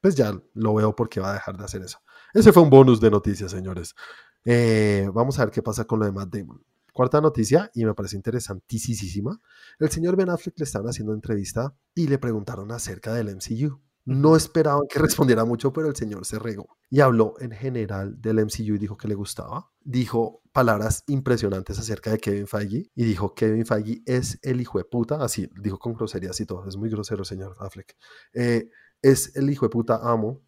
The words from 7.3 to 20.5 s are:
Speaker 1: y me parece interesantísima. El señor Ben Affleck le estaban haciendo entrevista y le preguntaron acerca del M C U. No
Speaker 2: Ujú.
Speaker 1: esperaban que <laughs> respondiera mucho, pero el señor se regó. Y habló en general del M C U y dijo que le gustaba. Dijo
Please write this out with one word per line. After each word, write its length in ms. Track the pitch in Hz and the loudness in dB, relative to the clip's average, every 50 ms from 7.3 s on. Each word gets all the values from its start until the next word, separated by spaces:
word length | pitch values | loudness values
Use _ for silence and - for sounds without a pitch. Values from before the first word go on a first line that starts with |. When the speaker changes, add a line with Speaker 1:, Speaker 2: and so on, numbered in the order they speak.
| - 131 110 101 131 160 202 214 _ | 2 2 0 2 2 2 2 0 _
Speaker 1:
y 120 | 117 113 | -2 -2
me 100 | 110 104 | -2 -2
parece 220 | - 101 95 107 | -4 -8 -8 -10
interesantísima. 1200 | 98 95 - 113 123 113 - 98 92 _ _ - 110 - - 117 98 98 92 82 101 101 123 190 226 _ _ _ - - - - _ | -10 -8 -6 -6 -6 -6 -8 -12 -12 _ _ -8 -8 -6 -6 -6 -6 -6 -8 -8 -6 -6 -6 -8 -10 _ _ _ -20 -20 -20 -8 _
El 120 | 151 156 | -4 -2
señor 260 | - 160 165 175 180 | -2 -2 -2 0 0
Ben 140 | 185 190 180 | 0 0 0
Affleck 280 | 175 170 - - - - | -2 -4 -6 -10 -8 -8
le 60 | 156 | -8
estaban 240 | 139 - 107 101 117 | -6 -6 -6 -6 -6
haciendo 260 | 120 - 113 107 107 | -8 -6 -6 -6 -6
entrevista 600 | 107 110 117 113 101 98 95 - 113 123 139 - _ _ _ _ | -6 -4 -4 -4 -4 -4 -6 -6 -6 -6 -6 -8 _ _ _ _
y 140 | - 170 147 | -4 0 0
le 100 | 139 135 | 0 0
preguntaron 540 | 135 123 113 107 104 95 123 95 98 104 117 | 0 -2 -4 -4 -6 -8 -12 -12 -12 -12 -10
acerca 420 | 120 - - 98 87 - 110 110 | -10 -8 -10 -10 -10 -8 -6 -4
del 140 | 120 113 104 | -4 -4 -6
M 120 | 98 95 | -8 -10
C 260 | - - 113 113 135 | -8 -8 -6 -4 -4
U. 140 | 151 135 - _ _ _ _ _ | -4 -6 -8 _ _ _ _ _
No 260 | - 131 131 139 151 | -4 -2 2 6 6
Speaker 2:
Ujú. 60 | 160 | 6
Speaker 1:
esperaban 460 | 160 156 - _ 165 156 151 143 143 147 139 | 6 4 2 _ 0 2 2 2 0 -2 -2
que 100 | - 143 | 0 0
<laughs> 400 | 151 147 - - - 131 120 110 | 0 2 2 2 4 4 4 4
respondiera 60 | 113 | 2
mucho, 280 | 113 120 113 - 139 135 | 0 -2 0 -2 -2 -2
pero 140 | 160 156 156 | -2 -4 -4
el 60 | 139 | -4
señor 300 | - - 107 104 98 90 | -4 -6 -8 -8 -10 -10
se 140 | - - 107 | -10 -10 -8
regó. 260 | 107 117 107 98 98 - _ _ _ _ | -8 -8 -10 -10 -12 -16 _ _ _ _
Y 80 | - 139 | 4 6
habló 340 | 143 131 120 113 110 107 - - | 6 6 6 6 4 2 2 -8
en 140 | 131 120 113 | -12 -14 -12
general 680 | 101 120 135 127 120 110 95 101 98 98 101 110 - | -8 -8 -6 -4 -4 -4 -4 -4 -6 -6 -8 -8 -8
del 200 | - 110 110 110 | -4 -2 0 0
M 100 | 110 107 | 0 0
C 140 | - - 113 104 104 | -2 -6 -4 -4 -4
U 20 | |
y 40 | 101 | -4
dijo 180 | 104 98 101 | -4 -6 -10
que 100 | - - | -10 -8
le 80 | 107 104 | -8 -6
gustaba. 560 | 98 101 - - - - - - 143 185 _ _ _ _ | -6 -8 -10 -10 -12 -12 -12 -12 -14 -14 _ _ _ _
Dijo 580 | 147 120 123 127 - - 120 117 113 - - _ _ | -6 -2 -2 -2 0 0 -2 -2 -2 -4 -14 _ _